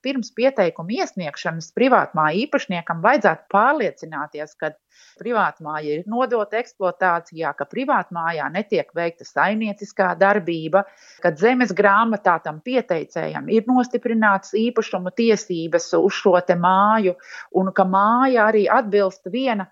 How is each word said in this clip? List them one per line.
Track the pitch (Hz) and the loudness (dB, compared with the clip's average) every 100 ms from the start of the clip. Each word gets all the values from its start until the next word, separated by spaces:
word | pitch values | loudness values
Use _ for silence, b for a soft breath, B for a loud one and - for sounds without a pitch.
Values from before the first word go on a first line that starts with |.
Pirms | 262 269 208 - | -4 -6 -8 0
pieteikuma | 254 - 180 165 170 247 | 0 2 -2 -2 -8 -6
iesniegšanas | 339 - 156 - 175 165 - | -6 -6 -10 -8 -8 -8 -10
privātmāju | - 262 226 143 156 151 175 | 0 4 4 2 0 0 0
īpašniekam | 240 277 - 175 - 165 | -2 -4 -4 -8 -6 -2
vajadzētu | 196 277 196 160 _ | 2 2 2 -2 _
pārliecināties, | 196 240 302 190 - 160 156 147 147 156 _ | 2 2 0 -4 -6 -12 -10 -10 -10 -14 _
ka | 156 - _ b b _ | -10 -10 _ b b _
privātmāja | 196 226 170 - 156 151 151 | -4 0 -2 -4 -10 -8 -4
ir | 151 185 | -6 -4
nodota | 233 254 240 208 220 | -4 -2 -2 -2 -4
eksploatācijā, | 247 _ 185 175 185 170 170 160 156 147 | -6 _ -6 0 0 0 -4 -6 -6 -6
ka | 143 | -8
privātmājā | 202 269 240 175 170 165 165 139 | -6 -2 -2 -2 -6 -4 -4 -4
netiek | 170 214 180 139 | -6 -2 -4 -4
veikta | 165 170 - | -6 -6 -8
saimnieciskā | - - 175 220 220 202 202 - 185 170 | -8 -2 0 0 -4 -8 -10 -2 -2 2
darbība, | 196 208 170 165 160 180 202 B B B | 2 2 -2 -4 0 0 0 B B B
ka | 175 151 | -2 2
zemes | 220 254 240 | 2 2 0
grāmatā | 185 202 202 233 214 185 165 | 2 4 4 2 0 0 0
tam | 160 156 | -2 -10
pieteicējam | 247 269 - 170 151 165 160 156 - | -4 -4 -2 -4 -4 -6 -6 -6 0
ir | 220 220 | 0 2
nostiprināts | 254 247 - 233 226 214 196 - 208 | 0 0 -4 -2 2 2 2 -2 -2
īpašuma | 233 240 208 190 180 - | 0 -2 -4 -6 -6 0
tiesības | 233 208 - 175 165 170 - 170 | 2 2 0 -6 -2 -2 0 2
uz | 185 | 2
šo | - 202 180 | 2 2 2
te | 180 175 | 2 2
māju | 175 190 208 220 190 175 B B B - | 4 4 4 2 0 -2 B B B -2
un | 190 | 0
ka | 185 185 | 0 2
māja | 190 208 240 269 240 214 | 4 4 4 2 4 4
arī | 220 202 | 4 4
atbilst | 226 220 202 190 - 180 | 2 2 0 0 -4 -8
viena | 220 262 214 185 | -4 -2 -2 -6